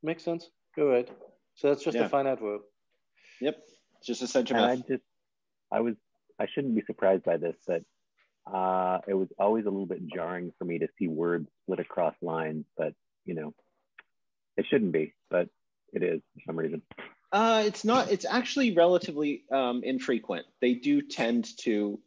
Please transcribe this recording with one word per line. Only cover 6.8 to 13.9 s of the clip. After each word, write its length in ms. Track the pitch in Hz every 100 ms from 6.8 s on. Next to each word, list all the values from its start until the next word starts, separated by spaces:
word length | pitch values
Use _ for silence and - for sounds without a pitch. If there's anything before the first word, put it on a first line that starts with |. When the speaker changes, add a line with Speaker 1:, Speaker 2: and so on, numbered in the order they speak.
Speaker 3:
surprised 420 | - - 98 95
by 120 | 85 82
this, 200 | 82 - -
but, 180 | 85 - _ _ _ _ _ -
uh, 540 | 95 92 92 90 92 -
it 80 |
was 140 | 98 95 -
always 280 | 98 113 104
a 40 |
little 160 | 98 92
bit 200 | 85 85
jarring 460 | 87 82 90 90 -
for 60 |
me 140 | 92 82
to 100 | 80 _
see 100 | 90
words 400 | 78 85 85 78 _
split 160 | - 90
across 340 | 87 - 82 -
lines, 420 | 87 80 80 78 76 -
but, 180 | 80 - _ _
you 100 | -
know, 200 | 170 - - _ _ _